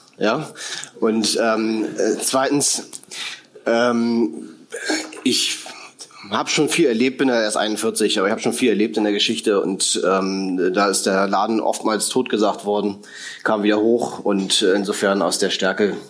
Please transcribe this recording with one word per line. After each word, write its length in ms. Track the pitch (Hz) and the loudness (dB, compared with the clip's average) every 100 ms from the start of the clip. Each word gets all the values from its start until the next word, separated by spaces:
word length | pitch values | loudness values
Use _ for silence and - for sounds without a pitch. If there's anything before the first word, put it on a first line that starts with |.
| - - | -20 -4
Ja? 300 | 107 135 147 - - - - - | 0 0 -4 -10 -10 -10 -12 -2
Und, 400 | 113 113 104 - | 0 2 0 0
ähm, 440 | 113 110 110 110 95 - | 2 2 0 -2 -2 -2
äh, 180 | 107 107 | 0 0
zweitens, 680 | - 131 135 143 135 - - - - - - - - - - | 0 0 2 2 0 -2 -6 -14 -16 -12 -12 -12 -18 -8 0
ähm, 840 | 117 120 117 117 117 117 - - - - - - - - - | 2 2 2 0 2 0 -2 -14 -18 -16 -10 -4 -4 -4 -4
ich 360 | 262 - - - - - - - - - 101 | 0 0 0 -4 -10 -16 -18 -20 -20 -20 -6
hab 220 | 110 151 | -4 -2
schon 180 | - 143 | 0 2
viel 180 | - 147 | 4 4
erlebt, 320 | 113 131 127 | 4 2 2
bin 100 | 135 | 2
ja 120 | 120 | 2
erst 160 | 107 - | 2 0
einundvierzig, 640 | 107 104 110 110 104 104 | -2 -2 -2 2 2 2
aber 80 | 95 | 2
ich 60 | |
hab 80 | 110 | 0
schon 120 | 123 | -2
viel 180 | - 123 | 2 2
erlebt 260 | 98 110 110 | 4 2 2
in 80 | |
der 80 | 107 | 0
Geschichte 480 | 101 - 113 110 98 | 2 0 0 2 2
und, 420 | - 95 - - | 2 -2 -2 0
ähm, 680 | 90 95 95 95 95 92 90 | 2 2 0 -2 -2 0 0
da 140 | 98 101 | 2 2
ist 180 | 95 110 | 2 2
der 220 | 95 98 | 2 2
Laden 320 | 98 107 110 | 0 2 0
oftmals 480 | - - 110 107 - | 0 -2 -2 0 0
totgesagt 560 | 127 127 107 113 110 | 0 0 0 0 0
worden, 320 | 202 208 202 202 - - - - | -2 -2 -2 -6 -12 -16 -14 -6
kam 180 | - 107 | -2 2
wieder 160 | 104 107 | 2 4
hoch 400 | 110 120 - - | 4 2 0 -4
und, 420 | 101 98 95 - | 0 0 0 2
äh, 140 | 101 | 2
insofern 480 | 101 98 101 101 98 | 2 0 0 0 2
aus 160 | 87 - | 0 0
der 120 | 95 | -2
Stärke 420 | - 95 95 104 82 - | 0 -2 0 0 0 -10